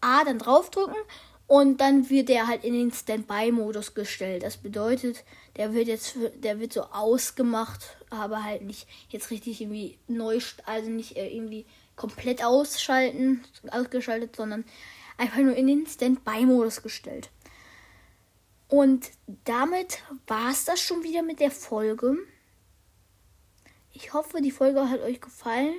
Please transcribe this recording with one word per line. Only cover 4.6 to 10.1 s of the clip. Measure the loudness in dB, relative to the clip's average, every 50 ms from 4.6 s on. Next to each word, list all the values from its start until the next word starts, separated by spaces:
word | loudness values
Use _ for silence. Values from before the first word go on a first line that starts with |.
| -14 -10 -8 -4 -2 -2 -2 -2 -2 -6 -8 -8 -14 _ -20 -20 -20 _ _
der | -6 -6 -2 0
wird | 0 0 0
jetzt, | -2 -6 -6 -10 -8 -6 -6 -6 -6
der | -6 -6 -6 -4 -4
wird | -6 -6 -6
so | -6 -6
ausgemacht, | -6 -6 -4 2 2 2 2 2 -2 -2 -2 0 0 0 0 -4 -4 -8 -16 -16 -20 -20 -20 -18 _
aber | -10 -8 -6 -6 -6 -6 -6
halt | -6 -8 -8 -10
nicht | -12 -14 -16 -18 _ -20 -20 -20 _
jetzt | -12 -12 -10 -10
richtig | -10 -10 -8 -10 -10 -10
irgendwie | -10 -10 -8 -8 -10 -10 -12 _ _
neu | _